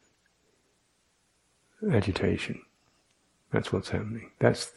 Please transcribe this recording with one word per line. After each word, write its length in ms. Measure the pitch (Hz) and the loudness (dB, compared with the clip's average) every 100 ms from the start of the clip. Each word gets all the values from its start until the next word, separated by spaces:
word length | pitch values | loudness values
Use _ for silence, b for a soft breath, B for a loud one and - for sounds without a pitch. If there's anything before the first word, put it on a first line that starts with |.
| _ _ _ _ _ _ _ _ _ _ _ _ _ _ _ _ _ _ 214 | _ _ _ _ _ _ _ _ _ _ _ _ _ _ _ _ _ _ 2
Agitation. 720 | 120 - - 95 - - - - _ _ _ _ _ _ _ _ | 2 2 0 0 0 -4 -10 -14 _ _ _ _ _ _ _ _
That's 200 | 107 - | -2 0
what's 160 | 98 - | -2 -2
happening. 420 | 95 107 113 - _ | -4 -4 -10 -12 _
That's 340 | 120 113 - | 2 2 -4